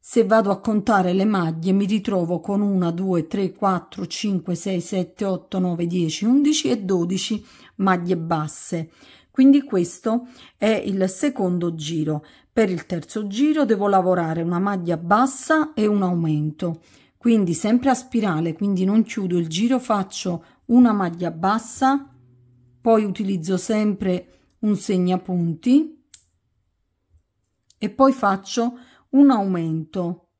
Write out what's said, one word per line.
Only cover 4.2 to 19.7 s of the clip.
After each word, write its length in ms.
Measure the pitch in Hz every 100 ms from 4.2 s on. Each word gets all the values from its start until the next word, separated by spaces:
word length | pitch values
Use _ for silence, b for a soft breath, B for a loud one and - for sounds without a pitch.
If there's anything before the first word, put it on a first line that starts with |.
| 214 190 - 175
sei, 240 | 202 185
sette, 440 | 170 190 180 -
otto, 360 | 202 180 - 190
nove, 260 | 180 170 170
dieci, 380 | 180 165 -
undici 440 | 208 269 294 302 262
e 140 | 220
dodici 600 | 185 185 170 190 - 208 B B B -
maglie 400 | 190 185 175 180
basse. 760 | 165 160 151 - - 175 160 b b b b
Quindi 320 | - 262 277
questo 640 | 277 196 175 - 226 233 B B B _
è 100 | 208
il 420 | 214 - 190 185
secondo 680 | 185 294 269 185 180 175 165
giro. 480 | 151 165 151 151 b b b
Per 160 | - 220
il 160 | 175
terzo 440 | - 170 - 220 208
giro 360 | 208 294 311
devo 220 | 240 208 202
lavorare 560 | 196 180 180 165 165
una 160 | 170 175
maglia 380 | 202 196 170 165
bassa 760 | 170 208 269 - - 311 302
e 140 | 262 214
un 160 | 208
aumento, 800 | 185 175 165 151 151 151 180 165 b b b b
quindi 380 | 233 226 180
sempre 340 | 165 214 240 262
a 40 |
spirale, 600 | 254 - 233 202 156 165
quindi 300 | 156 202 185
non 200 | 190 214
chiudo 340 | 196 - 190 175
il 80 | 165
giro, 320 | 160 233